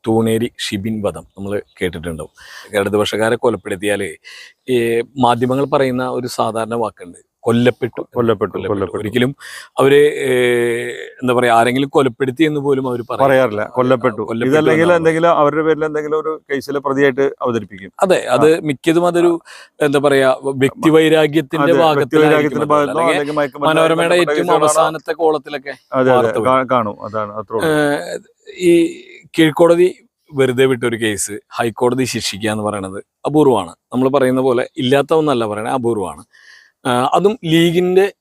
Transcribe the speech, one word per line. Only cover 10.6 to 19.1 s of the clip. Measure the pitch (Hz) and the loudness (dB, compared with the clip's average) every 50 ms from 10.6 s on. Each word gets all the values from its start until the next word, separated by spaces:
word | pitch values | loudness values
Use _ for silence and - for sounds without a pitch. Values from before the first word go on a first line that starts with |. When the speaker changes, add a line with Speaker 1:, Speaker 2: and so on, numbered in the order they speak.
| 120 120 117 120 120 123 - - - - - - | 0 0 -2 -4 -6 -8 -10 -12 -14 -18 -14 -6
Speaker 1:
എന്താ | 131 123 123 | -2 0 2
പറയാ, | 123 123 120 117 | 2 4 4 4
ആരെങ്കിലും | 117 117 123 123 131 143 139 | 4 4 2 2 0 -2 0
കൊലപ്പെടുത്തി | - 156 135 131 113 _ 139 131 123 123 160 | 0 0 0 0 -2 _ -4 -4 0 0 0
എന്ന് | 156 151 147 | 0 0 -2
പോലും | 139 139 135 131 135 131 | -2 0 -2 0 -2 -4
അവര് | 123 117 | -6 -6
പറയില്ല. | 110 - 123 104 135 | -6 -8 -2 0 2
Speaker 2:
പറയാറില്ല, | 139 135 131 131 117 104 104 107 | 4 4 4 2 2 0 -4 -6
കൊല്ലപ്പെട്ടു. | - - 123 127 127 131 120 120 127 104 104 | -4 -2 -2 2 2 2 2 0 -2 -2 -2
Speaker 1:
കൊല്ലപ്പെട്ടു | 107 - 117 113 123 127 143 156 | -6 -6 -4 -2 0 2 2 2
Speaker 2:
ഇതല്ലെങ്കിൽ | 156 - 160 156 | 4 4 2 4
Speaker 1:
എന്നാണ് | 165 175 175 170 | 4 4 2 2
Speaker 2:
എന്തെങ്കിലും | 165 165 160 165 170 170 | 2 0 0 2 2 2
അവരുടെ | 165 160 147 143 147 160 | 4 4 2 2 2 0
പേരിൽ | 156 160 156 147 156 | 0 0 0 0 -2
എന്തെങ്കിലും | 156 151 151 151 151 151 156 | -4 -4 -6 -4 -2 -4 -4
ഒരു | 151 156 156 151 _ _ | -4 -6 -8 -10 _ _
കേസിലെ | 143 135 - 139 139 143 | -8 -8 -6 -6 -6 -4
പ്രതിയായിട്ട് | 135 139 135 135 143 139 127 135 139 139 - _ | -4 -2 0 2 2 2 2 0 -2 -2 -2 _
അവതരിപ്പിക്കും. | - 127 117 113 104 - 101 92 95 90 _ - | -4 -4 -2 -4 -6 -8 -16 -18 -18 -16 _ -2
Speaker 1:
അതെ, | 202 185 180 127 - - | 2 2 2 0 2 0
അത് | 127 131 147 156 160 | 0 4 4 4 4
Speaker 2:
ആ. | 175 | 2
Speaker 1:
മിക്കതും | 170 151 139 - - 165 160 170 175 | 0 -6 -6 -2 -2 0 2 2 2
അതൊരു, | 175 | 2